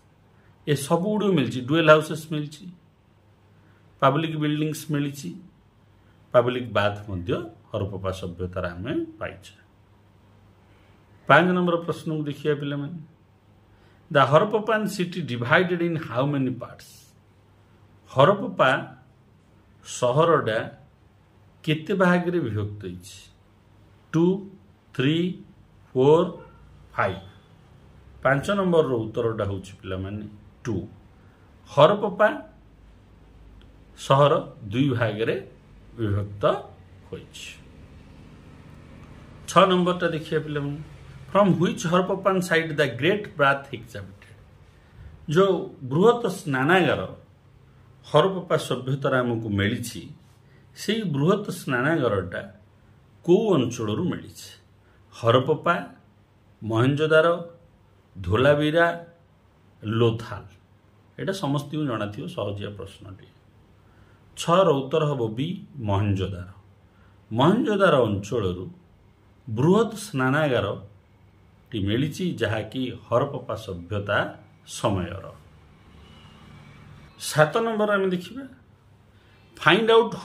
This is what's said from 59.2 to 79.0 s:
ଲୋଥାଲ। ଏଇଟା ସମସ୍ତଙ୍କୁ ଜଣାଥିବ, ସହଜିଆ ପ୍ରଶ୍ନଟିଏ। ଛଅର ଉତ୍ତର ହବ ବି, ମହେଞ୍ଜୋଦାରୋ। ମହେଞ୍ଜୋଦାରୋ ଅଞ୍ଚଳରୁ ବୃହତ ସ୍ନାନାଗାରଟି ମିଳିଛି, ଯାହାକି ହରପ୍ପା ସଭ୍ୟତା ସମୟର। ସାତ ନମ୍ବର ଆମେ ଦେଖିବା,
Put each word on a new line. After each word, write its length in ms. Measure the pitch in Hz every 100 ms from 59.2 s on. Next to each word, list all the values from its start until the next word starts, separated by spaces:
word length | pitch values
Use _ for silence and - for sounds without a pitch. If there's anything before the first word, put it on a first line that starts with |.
| _ _ _ _ _ _
ଲୋଥାଲ। 600 | 107 113 117 - - 104 - - _ _ _ _ _ -
ଏଇଟା 140 | 135
ସମସ୍ତଙ୍କୁ 520 | 202 139 143 143 156 143
ଜଣାଥିବ, 420 | 110 104 104 175
ସହଜିଆ 420 | - 104 101 104
ପ୍ରଶ୍ନଟିଏ। 640 | 101 92 - 98 92 - _ _ _ _ _ _ _ _ _ _ -
ଛଅର 320 | - 175 185
ଉତ୍ତର 360 | 139 131 160 147
ହବ 220 | 139 110
ବି, 400 | 113 160 208 - 143
ମହେଞ୍ଜୋଦାରୋ। 800 | 107 98 104 95 92 90 90 - - _ _ _ - - -
ମହେଞ୍ଜୋଦାରୋ 720 | 110 151 226 277 202 190 143 110
ଅଞ୍ଚଳରୁ 640 | 95 - 123 92 90 92 - - _ _ _ _ _ -
ବୃହତ 460 | 110 151 208 220 -
ସ୍ନାନାଗାରଟି 1800 | - 135 131 143 151 117 98 - - - _ _ _ _ _ _ - 110
ମିଳିଛି, 560 | 95 117 151 - 180 113
ଯାହାକି 640 | 107 113 101 131 123 - -
ହରପ୍ପା 440 | 117 143 123 - 104
ସଭ୍ୟତା 840 | - 87 85 104 98 110 185 - - _ -
ସମୟର। 800 | - 120 95 85 - - - - - - - - - - - - - - - - - - - - -
ସାତ 340 | - 143 151 233
ନମ୍ବର 320 | 226 214 208
ଆମେ 160 | 196 190
ଦେଖିବା, 340 | 180 - 247 269 - - _ _ _